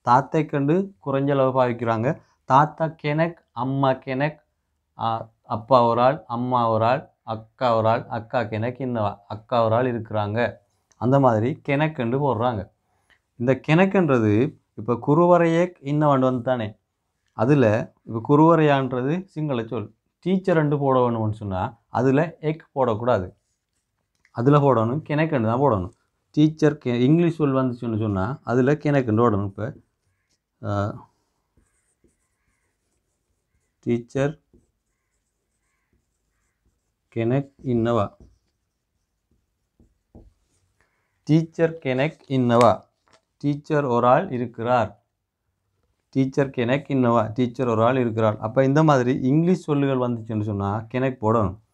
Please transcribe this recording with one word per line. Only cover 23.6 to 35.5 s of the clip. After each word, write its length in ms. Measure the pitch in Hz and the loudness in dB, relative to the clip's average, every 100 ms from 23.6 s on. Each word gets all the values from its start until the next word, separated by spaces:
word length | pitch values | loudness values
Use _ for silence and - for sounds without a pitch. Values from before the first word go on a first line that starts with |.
| _ _ _ _ _ _ _ | _ _ _ _ _ _ _
அதுல 280 | - 123 147 | -2 2 4
போடணும், 440 | 139 117 110 143 | 4 2 2 -4
கெனக்கண்டு 420 | - 147 160 147 | -4 -4 -2 -2
தான் 160 | 110 120 | -2 0
போடணும். 320 | 143 104 90 _ _ _ _ | 0 0 -4 _ _ _ _
டீச்சர் 480 | - 156 156 151 151 | 0 0 2 0 0
கெ-, 160 | 127 120 | -4 0
இங்கிலீஷ் 340 | 123 160 170 | 2 2 2
சொல் 200 | 160 147 | 0 -2
வந்துச்சுன்னு 440 | 131 131 120 120 110 | 0 -2 -4 -6 -4
சொன்னா, 420 | 110 98 101 143 | -2 -2 -4 -6
அதுல 300 | - 123 131 | -4 0 2
கெனக்கண்டு 500 | 151 151 143 117 107 | 0 0 -2 0 2
போடணும். 220 | 120 101 | 2 0
இப்ப, 300 | 101 98 110 151 _ _ _ _ _ _ _ _ | -4 -8 -10 -12 _ _ _ _ _ _ _ _
ஆ, 460 | 107 101 101 127 - _ _ _ _ _ _ _ _ _ _ _ _ _ _ _ _ _ _ _ _ _ _ _ _ _ _ _ | -6 -4 -4 -8 -18 _ _ _ _ _ _ _ _ _ _ _ _ _ _ _ _ _ _ _ _ _ _ _ _ _ _ _
டீச்சர் 640 | - 120 120 135 143 156 _ _ _ _ _ _ _ _ _ _ _ | -6 -6 -4 -4 -4 -6 _ _ _ _ _ _ _ _ _ _ _